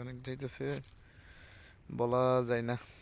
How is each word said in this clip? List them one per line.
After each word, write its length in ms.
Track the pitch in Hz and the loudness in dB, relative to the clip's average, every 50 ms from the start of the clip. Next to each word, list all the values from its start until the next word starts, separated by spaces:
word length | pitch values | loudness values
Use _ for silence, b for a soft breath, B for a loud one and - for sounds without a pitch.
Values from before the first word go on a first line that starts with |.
| 123 | -8
অনেক 120 | 127 127 123 127 | -8 -10 -10 -8
যাইতেছে, 400 | 131 131 127 135 127 - - 135 139 143 139 135 - B B B B B B B B B B B B B B B B B B B - - 117 | -8 -6 -6 -6 -8 -6 -4 -4 -4 -4 -4 -8 -12 B B B B B B B B B B B B B B B B B B B -8 -2 0
বলা 220 | 120 120 123 127 127 127 127 127 127 117 | 0 2 4 4 4 6 4 4 4 2
যায় 160 | 123 117 117 117 | 0 0 0 0
না 60 | 123 117 B B B B | -2 -4 B B B B